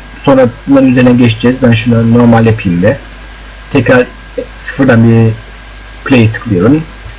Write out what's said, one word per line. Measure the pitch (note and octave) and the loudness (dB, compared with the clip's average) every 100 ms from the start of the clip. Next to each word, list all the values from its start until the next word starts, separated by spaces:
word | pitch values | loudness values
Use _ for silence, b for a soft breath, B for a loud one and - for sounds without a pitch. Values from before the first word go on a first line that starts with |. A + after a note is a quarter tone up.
| - - | -4 -6
sonra | C#4 C4 B3 - C4+ | 0 2 2 -2 0
bunların | C#4 C4 | 2 4
üzerine | B3+ B3 | 4 2
geçeceğiz. | B3 A#3+ - - - | 4 2 0 -2 0
Ben | A#2+ | 0
şunu | A2+ A#2+ A2+ A2+ A#2+ | 0 0 0 2 2
normal | A#2+ A2+ A2+ | 4 4 2
yapayım | G#2+ F#2+ E2+ | 0 -2 0
bir. | G2 - - - - - - - - | 0 -2 -8 -20 -20 -20 -20 -20 -4
Tekrar | C3+ A#2+ B2+ - - - - - - | -2 2 2 0 -6 -16 -14 -14 -10
sıfırdan | - - B2+ A2+ A2+ | -8 -2 2 4 4
bir | A2+ A2+ A2+ - - - - - - - | 4 2 -2 -12 -20 -20 -20 -20 -10 -2
play | B2+ A2 | 2 0
tıklıyorum. | - A#2 F2+ A2 D#3 - - - | -2 -4 -2 0 0 -4 -14 -18